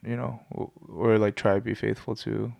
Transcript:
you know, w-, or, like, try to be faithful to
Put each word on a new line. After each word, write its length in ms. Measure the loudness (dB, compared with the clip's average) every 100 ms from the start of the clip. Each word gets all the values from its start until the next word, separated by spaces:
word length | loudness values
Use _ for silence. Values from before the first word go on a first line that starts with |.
| -8
you 100 | -6
know, 240 | -6 -8 -12
w-, 200 | -10 -10 -12 -14
or, 240 | 0 4 6
like, 180 | 4 2
try 200 | 2 2
to 60 |
be 120 | 0
faithful 420 | -2 -2 -2 -6 -6
to 340 | -4 -4 -4